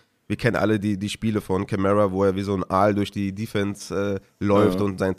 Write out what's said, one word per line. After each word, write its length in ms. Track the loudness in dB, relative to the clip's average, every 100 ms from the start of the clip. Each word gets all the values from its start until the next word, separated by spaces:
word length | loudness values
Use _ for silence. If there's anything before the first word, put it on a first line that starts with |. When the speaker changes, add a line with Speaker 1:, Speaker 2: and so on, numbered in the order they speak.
| _ _ _
Speaker 1:
Wir 100 | -2
kennen 180 | 0 2
alle 240 | 2 2
die, 180 | 0 -2
die 120 | -4
Spiele 300 | -4 -2 -2
von 280 | -2 -4 -2
Kamara, 440 | -2 2 2 2
wo 120 | 2
er 120 | 2 0
wie 60 |
so 140 | -2 -2
ein 80 | 0
Aal 280 | 2 2 2
durch 160 | -2
die 200 | -2 -4
Defense, 640 | -4 -6 -4 -4 -6 -8 -4 -4 -4
äh, 240 | -8 _
läuft 360 | 2 4 4 2
Speaker 2:
Ja. 60 | -2
Speaker 1:
und 120 | 0
seine 140 |
Speaker 2:
Ja. 60 | -2